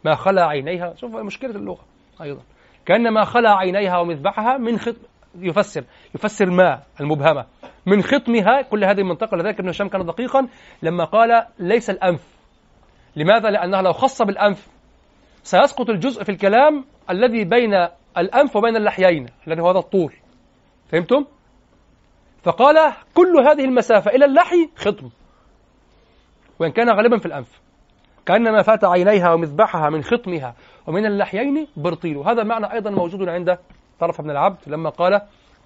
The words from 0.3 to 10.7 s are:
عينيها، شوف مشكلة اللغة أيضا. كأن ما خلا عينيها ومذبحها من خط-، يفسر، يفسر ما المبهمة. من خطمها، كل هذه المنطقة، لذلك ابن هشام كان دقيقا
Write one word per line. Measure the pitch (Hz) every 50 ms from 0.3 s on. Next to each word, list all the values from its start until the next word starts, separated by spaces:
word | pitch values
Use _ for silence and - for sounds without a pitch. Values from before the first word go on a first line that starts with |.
| 196 185 175
عينيها، | 156 151 143 131 156 185 175 175 170 -
شوف | - 247 240 220
مشكلة | 220 220 196 - - 262 247
اللغة | 208 202 208 196 175 - _ _ _ _ _ _ _ -
أيضا. | 165 143 143 - - _ _ _ _ _ _ _ -
كأن | - 185 226 233 226 214
ما | 220 202
خلا | - - 240 233 214 202
عينيها | 190 190 185 180 202 208 185 180 175
ومذبحها | 175 175 165 139 143 196 - 220 214 240 262 277
من | 233 233 233 202
خط-، | - 233 233 - - - _ _ _ _ -
يفسر، | 175 185 180 151 208 190 - - 151 120 _ _ _ _ _ -
يفسر | 143 - 208 - - 202 185
ما | 180 180 185 165 131 117 - _ _ -
المبهمة. | 143 147 156 143 139 160 151 139 117 _ _ _ - - - _ -
من | 180 202 202 175
خطمها، | - 269 285 - 240 233 226 180 208 254 277
كل | 262 - 214 214 196
هذه | 190 202 196
المنطقة، | 190 185 165 - 226 220 196 170
لذلك | 165 214 202 208
ابن | 185 185
هشام | 185 - 202 180
كان | 202 190 180
دقيقا | 165 165 - 247 240 - 269 269 254 - - - -